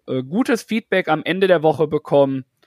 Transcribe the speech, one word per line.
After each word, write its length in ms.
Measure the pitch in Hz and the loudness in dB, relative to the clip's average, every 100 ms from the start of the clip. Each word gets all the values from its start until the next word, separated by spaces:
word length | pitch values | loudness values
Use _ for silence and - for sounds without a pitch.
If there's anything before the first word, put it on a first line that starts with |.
| - | -8
äh, 160 | 127 | -8
gutes 400 | 131 185 262 226 | -4 -4 -2 -2
Feedback 460 | - 214 - 190 175 | -2 -6 -2 -2 0
am 140 | 156 | -2
Ende 220 | - 180 190 | -2 0 2
der 160 | 170 | 4
Woche 240 | 156 151 156 | 2 0 -2
bekommen 580 | 151 - 143 139 135 127 _ | -2 0 2 2 0 -8 _